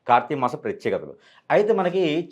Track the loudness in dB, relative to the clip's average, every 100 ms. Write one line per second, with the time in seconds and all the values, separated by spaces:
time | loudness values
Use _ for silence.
0 | 2 2 2 -2 -4 -4 -8 -6 -4 -4
1 | -6 -18 _ _ 0 2 4 2 0 0
2 | 0 -2 -4